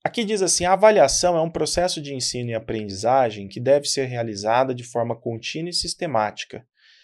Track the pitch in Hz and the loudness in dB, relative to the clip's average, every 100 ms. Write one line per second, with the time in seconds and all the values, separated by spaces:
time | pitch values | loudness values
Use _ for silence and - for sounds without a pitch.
0 | - - 208 214 180 - 175 185 214 208 | -8 -4 -2 0 0 0 0 6 6 8
1 | 139 - 175 170 165 165 151 - 180 175 | 6 4 2 2 0 -2 -2 0 -2 -2
2 | 143 135 120 127 120 113 123 113 107 95 | -8 -6 -6 -4 -4 -4 -4 -6 -6 -4
3 | 110 135 123 101 98 120 120 143 143 - | 2 2 2 -2 -12 -4 2 2 2 -4
4 | 127 123 117 101 104 120 131 123 120 120 | -4 -4 -6 -4 2 2 2 -2 -6 -4
5 | 117 117 120 113 - 156 170 175 165 - | -4 -4 -8 -8 -8 -8 -6 -4 -4 -6
6 | 175 117 107 - - - - _ _ _ | -2 0 0 -4 -14 -16 -18 _ _ _